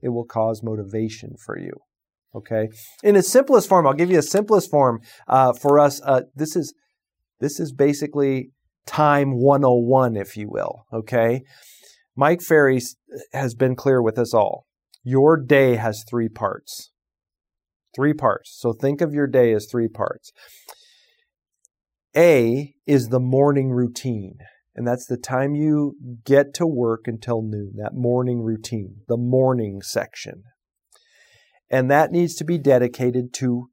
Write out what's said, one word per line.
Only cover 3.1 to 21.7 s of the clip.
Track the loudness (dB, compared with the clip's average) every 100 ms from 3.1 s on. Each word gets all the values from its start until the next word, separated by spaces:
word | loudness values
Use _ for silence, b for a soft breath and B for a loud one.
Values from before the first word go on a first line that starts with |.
| 4
its | 4
simplest | 2 4 4 4
form, | 2 4
I'll |
give | 2 2
you | 2
a |
simplest | 2 -2 2 0 2
form, | 2 2 0 b b b
uh, | 2 4
for | 2 2 4
us. | 4 0
Uh, | -2 -2 -2
this | -10 -6 -4
is, | -6 _ _ _ _ _ _ -8
this | -8 -6
is | -8
basically | 0 0 0 -4 -2 -2 -2 -8 _ _ _ -8
time | 0 2 4 0 2
one | 2 4
oh | 4 2
one, | 2 2 2 -2
if | -8 -12
you | -10
will, | -8 -8 -10 -12
okay? | -12 -4 0 0 -2 b b b b b b b -2
Mike | 0 0
Ferry | 2 4 4 2
s-, | -4 -16 _ -20 -12
has | -6 -6
been | -2 -2 0
clear | 0 2
with | 0 -2
us | 0
all. | 2 0 -4 _ _ _ _
Your | -2 4 4 4
day | 4 4 4 2
has | -2 -6 -6
three | -4 -4
parts. | -4 -6 -6 -14 -18 -20 _ _ _ _ _ _ _ _ _ _ -4
Three | -2
parts. | 0 -2 -2 -8 -6
So | -6
think | -2 -4 -2
of | -2
your | -2 0
day | 2 4
as | 2 -2
three | -4 -4
parts. | -4 -8 -8 -16 _ b b b b b b b b b _ _ _ _